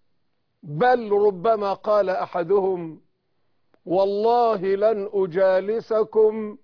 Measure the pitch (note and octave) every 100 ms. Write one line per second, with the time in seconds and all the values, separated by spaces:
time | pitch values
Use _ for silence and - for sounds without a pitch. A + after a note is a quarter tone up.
0 | _ _ _ _ _ _ D#3 D3+ B3 B3+
1 | G#3+ G3+ G#3 F3+ G#3+ A3 G3+ F#3+ G#3+ G#3
2 | F#3+ F#3+ F3+ F3+ E3+ G3+ F#3+ F3+ E3 D3+
3 | _ _ _ _ _ _ _ _ F3 F3+
4 | G3 G3+ A3 A#3+ A#3 G#3 F#3+ G3 G#3+ G#3+
5 | G3 G3+ F#3+ E3 F#3+ F#3 F#3+ A3+ - A3
6 | G#3+ A3 G#3+ A3 G#3+ G#3